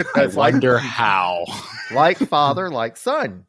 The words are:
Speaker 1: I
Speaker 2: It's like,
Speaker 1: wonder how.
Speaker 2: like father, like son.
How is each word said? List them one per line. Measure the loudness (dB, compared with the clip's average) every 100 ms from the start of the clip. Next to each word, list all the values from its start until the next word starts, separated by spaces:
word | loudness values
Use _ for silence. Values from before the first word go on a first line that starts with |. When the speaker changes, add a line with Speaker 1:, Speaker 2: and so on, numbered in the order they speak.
| -4 0
Speaker 1:
I |
Speaker 2:
It's | 0 2
like, | 2
Speaker 1:
wonder | 4 4 2
how. | 0 0 2 2 0 -2 -6 -10 -14 -16 -6
Speaker 2:
like | 2 2 2
father, | 0 2 2 0 -4
like | -4 -6 -6
son. | -4 -4 -4 -8